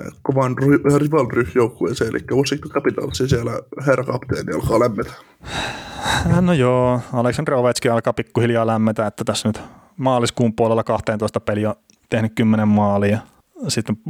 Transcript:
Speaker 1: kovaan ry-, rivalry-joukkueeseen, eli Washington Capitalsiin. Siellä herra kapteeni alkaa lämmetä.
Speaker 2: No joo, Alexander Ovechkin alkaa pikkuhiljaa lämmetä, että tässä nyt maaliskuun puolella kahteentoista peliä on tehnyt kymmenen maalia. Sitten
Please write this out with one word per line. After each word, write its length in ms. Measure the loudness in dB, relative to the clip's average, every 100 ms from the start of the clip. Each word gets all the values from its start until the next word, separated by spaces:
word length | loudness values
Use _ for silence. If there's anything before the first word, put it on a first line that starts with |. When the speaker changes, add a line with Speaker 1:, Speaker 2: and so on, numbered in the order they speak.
| -14 -8
Speaker 1:
kovaan 360 | -2 0 0 2
ry-, 400 | 4 4 4 2
rivalry-joukkueeseen, 1120 | 4 2 2 0 0 2 2 0 -4 -2 -2
eli 280 | -4 -2 0
Washington 320 | 0 -2 -4
Capitalsiin. 580 | -2 -2 -2 -4 -2 0
Siellä 240 | 0 -2 -8 -10 -4 0
herra 180 | 0
kapteeni 480 | 0 -4 -4 -6 -4
alkaa 280 | -4 0 2
lämmetä. 320 | 2 -2 -8 -12 -20 _ -12 -10 -8 -10 -14 -8 -4 0 2 2
Speaker 2:
No 120 | 4
joo, 480 | 4 4 4 2 0 -2
Alexander 420 | -2 0 0 0
Ovechkin 380 | 2 2 2 0
alkaa 200 | 0 0
pikkuhiljaa 540 | -2 -2 0 2 2 2
lämmetä, 400 | 2 0 0 -2
että 180 | -4
tässä 240 | -4 -2 -2
nyt 120 | -4 -8 -20 _ -4
maaliskuun 560 | 0 2 0 0 0
puolella 320 | 2 2 2
kahteentoista 560 | 0 -2 -2 -2 -2 -2
peliä 280 | -4 -2 -2
on 80 | -4 _ _ -4
tehnyt 220 | -2 0
kymmenen 340 | 2 2 4 4
maalia. 500 | 4 4 2 2 0 -4 _ _ -10 -6
Sitten 280 | -4 -4 -6